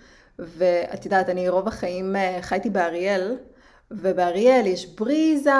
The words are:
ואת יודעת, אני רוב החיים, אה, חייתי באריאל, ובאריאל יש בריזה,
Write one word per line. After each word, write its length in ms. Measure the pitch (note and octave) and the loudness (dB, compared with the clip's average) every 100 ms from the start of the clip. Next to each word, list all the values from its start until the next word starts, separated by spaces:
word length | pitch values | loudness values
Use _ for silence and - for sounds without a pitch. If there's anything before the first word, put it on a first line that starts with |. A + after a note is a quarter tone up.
| - - _ - | -20 -20 _ -18
ואת 680 | E3+ D#3+ F3+ F3 - G3 G#3 | -14 -2 2 2 -2 -8 0
יודעת, 240 | G3 F#3 | 0 2
אני 200 | F3+ F3+ | -2 0
רוב 180 | F3+ F#3+ | 0 -2
החיים, 480 | - F#3 F3+ F#3+ G3 | -4 -6 -6 -4 -2
אה, 220 | F#3+ F3+ | -2 -4
חייתי 280 | F3 G3 A3 | -4 -4 -2
באריאל, 680 | G3 E3+ E3+ F#3 G3 F#3 B3+ - _ _ _ - | 0 0 -2 -2 -2 -2 -6 -12 _ _ _ -16
ובאריאל 720 | G#3+ F3+ F3+ F3 F3 A#3+ C4 G#3 | -6 -2 0 0 4 4 6 4
יש 180 | F3+ - | -2 -6
בריזה, 680 | - G#3+ D4+ D#4+ D4 C#4 | -6 -2 2 2 2 2